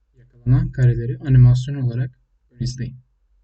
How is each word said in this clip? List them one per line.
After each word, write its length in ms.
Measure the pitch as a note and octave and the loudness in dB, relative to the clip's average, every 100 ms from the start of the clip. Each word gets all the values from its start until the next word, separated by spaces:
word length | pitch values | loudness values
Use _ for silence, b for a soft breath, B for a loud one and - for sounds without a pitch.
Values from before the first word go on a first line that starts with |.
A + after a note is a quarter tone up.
| _ _ | _ _
yakalanan 540 | _ A#2+ B2 C3 B2+ | _ _ -2 0 0
kareleri 460 | B2+ B2 A#2 A#2+ B2+ | 0 0 0 -4 -8
animasyon 580 | C#3+ B2+ B2 B2 C#3+ C#3 | 2 6 6 4 -2 -6
olarak 440 | B2 A#2+ B2+ _ _ _ _ | -6 -6 -8 _ _ _ _
ön 80 | A#2+ | -12
izleyin. 400 | B2 - B2 - _ _ _ _ | -10 -10 -12 -14 _ _ _ _